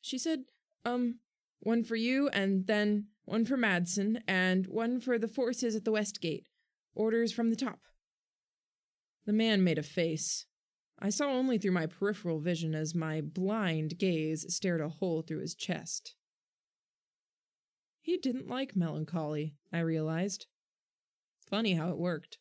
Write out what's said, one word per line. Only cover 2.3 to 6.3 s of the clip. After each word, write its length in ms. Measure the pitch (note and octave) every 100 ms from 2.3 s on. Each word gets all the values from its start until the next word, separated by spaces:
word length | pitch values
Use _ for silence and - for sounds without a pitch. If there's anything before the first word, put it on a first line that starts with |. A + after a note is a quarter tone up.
| - G3 G3 F#3+
then 420 | G#3+ G#3 G#3 G#3 _
one 200 | - A3+
for 120 | A3+ C4
Madsen, 640 | A3+ F3+ F3 G3+ G3+ A3+ -
and 400 | F#3 F#3 F#3 F#3+
one 340 | - A#3 B3
for 160 | A#3 A#3+
the 120 | A3
forces 480 | A3+ B3 B3 B3 A3
at 80 |
the 80 | A3
West 280 | G#3+ G#3 -
Gate. 280 | E3